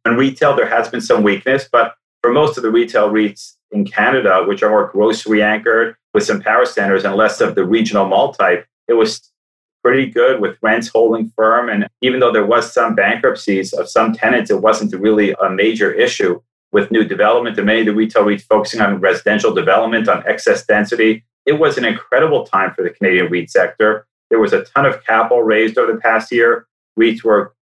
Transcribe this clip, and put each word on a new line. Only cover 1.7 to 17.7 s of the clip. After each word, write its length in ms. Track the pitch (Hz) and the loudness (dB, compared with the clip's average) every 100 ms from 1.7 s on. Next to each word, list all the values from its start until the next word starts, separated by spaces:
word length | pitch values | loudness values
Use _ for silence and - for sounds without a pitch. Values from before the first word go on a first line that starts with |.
but 240 | 120 - - _ _ | 0 0 -6 _ _
for 120 | 120 | 0
most 240 | 139 151 127 | 2 0 0
of 60 | |
the 80 | 113 | 0
retail 380 | 117 117 117 104 | 0 2 0 2
reits 460 | 107 104 - - _ - | 0 -2 -4 -20 _ -8
in 140 | 104 98 | -4 -4
Canada, 580 | - 113 131 104 92 92 | -2 0 0 2 2 0
which 160 | 98 | 0
are 80 | 107 | 2
more 180 | 107 90 | 0 0
grocery 540 | 98 110 113 110 107 | 0 0 0 -2 0
anchored 540 | 107 107 113 113 117 - _ | 0 0 0 0 -2 -6 _
with 100 | 104 | -2
some 180 | 104 101 | -2 -4
power 240 | 107 117 123 | 0 0 0
centers 400 | - 98 95 98 | -2 -2 -2 0
and 100 | 98 | 0
less 240 | 107 - | 0 0
of 160 | 107 101 | -2 0
the 80 | |
regional 440 | 90 113 107 101 95 | 0 0 0 0 0
mall 260 | 98 - | 0 0
type, 340 | - 92 87 - _ - | 0 0 0 -4 _ -2
it 40 | |
was 380 | 117 113 - _ _ _ _ _ _ | 0 0 -4 _ _ _ _ _ _
pretty 240 | 123 135 131 | 0 0 0
good 340 | 117 127 123 | 2 2 2
with 160 | 98 - | -4 -4
rents 240 | 110 117 113 | -4 -4 -2
holding 440 | 113 113 113 110 - | 0 2 0 -4 -2
firm. 340 | 110 117 120 | 0 0 -2
And 180 | 104 101 - | -4 -6 -4
even 180 | 127 127 | -2 0
though 120 | 120 | 2
there 140 | 110 101 | 2 2
was 280 | 117 - | 0 -2
some 220 | 123 113 - | -2 -2 0
bankruptcies 760 | 107 113 131 - - 95 95 | -2 0 -2 -2 -4 -4 -4
of 160 | - 90 | -6 -2
some 260 | 113 113 | 0 0
tenants, 360 | 110 110 123 104 | 0 0 0 0
it 120 | 95 | 0
wasn't 380 | 107 107 104 92 | 0 0 -2 -2
really 340 | 107 107 101 | 0 2 0
a 160 | - 98 | 0 -2
major 440 | 95 107 113 101 | 0 -2 0 -2
issue 480 | - - - 92 87 _ _ _ | 0 -2 0 -2 -4 _ _ _
with 200 | 104 98 | -2 0
new 140 | 113 92 | 0 0
development. 520 | 98 104 120 117 107 | 0 2 2 0 -2
And 100 | |
many 140 | 101 | 0